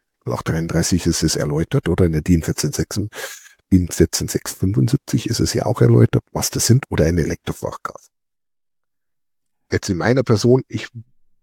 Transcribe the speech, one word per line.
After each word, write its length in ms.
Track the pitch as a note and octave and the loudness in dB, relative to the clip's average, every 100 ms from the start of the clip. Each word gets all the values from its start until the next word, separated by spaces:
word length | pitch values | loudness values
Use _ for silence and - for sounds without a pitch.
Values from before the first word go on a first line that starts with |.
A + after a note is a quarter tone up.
| _ _ | _ _
null 120 | - A#2+ | -8 -8
acht 120 | - | -4
dreiunddreißig 600 | D#3+ E3 D#3+ - F2+ F2 | -4 -2 -2 0 0 0
ist 160 | E2 | 0
es 120 | D#2+ - | 0 -2
erläutert 540 | D2 D2 - C3+ - | -2 -2 -2 -2 -2
oder 160 | F2 F2+ | 0 2
in 60 | |
der 100 | E2+ | 0
din 220 | F2 E2+ | 2 2
vierzehn 280 | - - D3 | 2 -4 -4
sechs, 300 | - F#2 - G#2 - - - - _ - | -4 -6 -4 -8 -8 -14 -14 -20 _ 2
din 180 | F#2+ F2+ | 2 2
vierzehn 380 | - D#2+ - - | 0 0 0 -4
sechs 260 | - - | -6 -6
fünfundsiebzig 760 | - F#2+ A#2 B2 - - B2+ - | -4 -2 0 0 0 -2 -4 -2
ist 120 | A#2 | -2
es 140 | - A#2 | -2 -2
ja 100 | - | -2
auch 160 | A2+ | 2
erläutert, 420 | A#2+ A#2 A2+ A#2 - | 4 6 4 2 -4
was 200 | - - | -6 -6
das 160 | C3+ - | -2 2
sind, 180 | B2 - | 2 2
oder 160 | - D#2 | 0 0
eine 180 | F2 | 2
Elektrofachkraft. 880 | D2+ E2+ - - - - - - _ _ _ _ _ _ _ _ _ _ _ _ _ _ _ _ - | -2 -4 -8 -8 -8 -10 -14 -14 _ _ _ _ _ _ _ _ _ _ _ _ _ _ _ _ -4
Jetzt 180 | F#2 - | -4 -2
in 80 | F2 | -2
meiner 260 | G#2 C3 | 2 0
Person, 380 | B2 A2 A#2+ B2+ - | 2 2 6 4 2
ich 220 | A2 - A#2 - _ _ _ | -10 -10 -16 -20 _ _ _